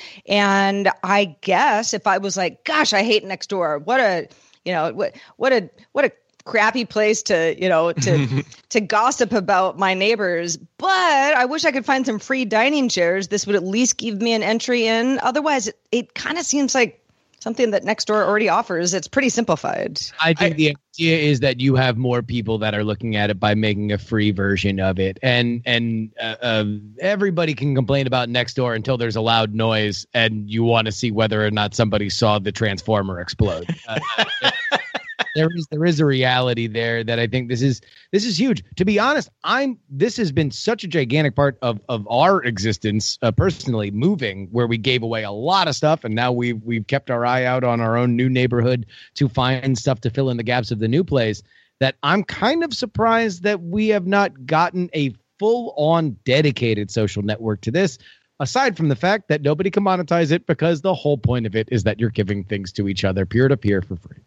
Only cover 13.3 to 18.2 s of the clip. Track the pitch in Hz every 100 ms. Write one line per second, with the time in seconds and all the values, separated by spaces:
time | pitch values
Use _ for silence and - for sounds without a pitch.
13.3 | 202 196 202 180 214 247 - 226 196 233
14.3 | 226 190 220 - 240 220 226 254 269 262
15.3 | 269 302 269 214 - - 240 - - -
16.3 | 330 - 285 269 262 226 - _ _ _
17.3 | - 220 233 233 202 - 214 - 214